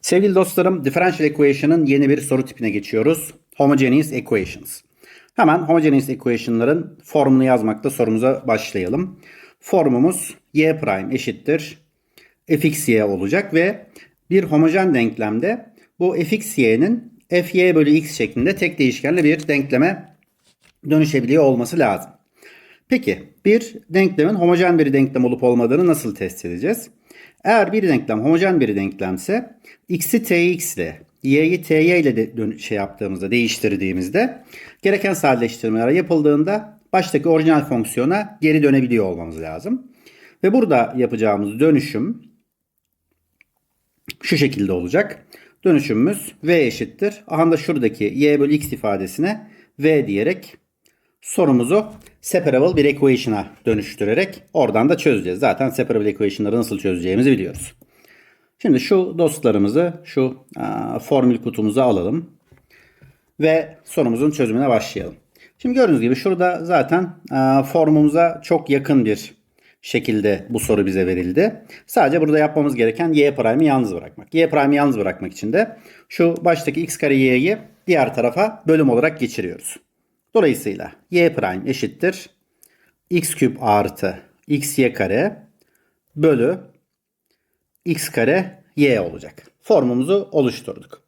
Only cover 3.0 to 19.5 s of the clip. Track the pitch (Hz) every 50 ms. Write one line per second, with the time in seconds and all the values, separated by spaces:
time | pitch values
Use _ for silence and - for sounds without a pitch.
3 | 110 143 165 156 - - - _ _ _ _ _ 143 139 143 135 135 127 123 147
4 | 151 156 143 127 113 - - 107 92 87 - - - - - - _ _ _ _
5 | _ - - - _ _ _ - 226 160 156 175 175 151 165 170 151 156 143 135
6 | 131 139 127 - - 127 120 113 - - 117 113 117 123 151 170 165 - - _
7 | _ - - 156 139 139 131 131 131 131 127 113 107 110 110 110 - 139 135 -
8 | 123 110 110 110 113 131 135 - - 127 110 - - - - 101 90 110 110 147
9 | 180 190 - - _ - - - - - _ _ _ - - 190 160 143 127 120
10 | 135 175 185 185 - - - _ _ _ _ 147 156 160 156 156 151 123 98 95
11 | 95 - 127 127 - - 110 - - - 147 165 156 - - _ _ _ _ _
12 | _ _ _ _ _ _ _ _ _ - 160 151 - 156 147 - - - 117 110
13 | 107 101 98 90 92 101 123 185 202 202 - 160 170 190 214 - - _ _ -
14 | - _ _ _ _ _ 170 190 185 - 151 151 160 160 156 190 190 185 156 127
15 | 117 113 - - 110 107 107 113 127 185 226 233 - - _ _ _ _ _ _
16 | 175 180 180 165 170 - 214 214 214 - - - 127 113 110 117 147 196 233 233
17 | - - - _ _ _ 175 180 175 175 - 185 180 185 170 156 151 143 151 160
18 | 156 - - - 117 107 - 113 120 170 190 190 190 170 135 - 139 127 120 -
19 | - 139 160 180 160 147 156 160 156 -